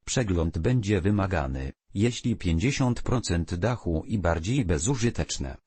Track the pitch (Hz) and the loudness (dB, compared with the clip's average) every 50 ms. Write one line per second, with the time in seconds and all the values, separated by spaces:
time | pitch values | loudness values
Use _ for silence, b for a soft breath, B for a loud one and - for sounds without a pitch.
0 | - - - 143 120 98 90 85 82 82 - 85 80 120 127 123 104 98 104 92 | -8 -4 0 0 0 2 2 2 0 0 0 0 0 2 2 2 2 2 2 2
1 | 80 101 104 101 95 92 90 82 69 65 65 65 67 69 - _ _ _ - 98 | 2 2 2 2 0 0 0 -2 -2 -2 -4 -6 -6 -8 -10 _ _ _ -2 0
2 | 107 120 113 - - 123 107 - - 87 82 82 95 135 139 - 135 123 120 - | 0 0 0 0 -2 -2 -2 0 0 0 2 2 2 2 2 2 2 0 0 0
3 | - - - 85 - - 87 85 82 - 85 85 95 117 123 - - 85 82 - | 0 0 0 0 0 0 0 0 0 -2 -2 0 0 0 0 -2 -2 -2 -2 -2
4 | - - - 104 85 85 82 80 78 101 131 151 - 85 87 71 78 - 143 113 | -2 -2 -2 0 2 2 0 0 0 0 0 0 2 2 0 0 2 0 0 2
5 | 113 120 - - 76 - - - 69 65 67 - _ | 0 0 0 0 -4 -4 -4 -6 -6 -8 -8 -12 _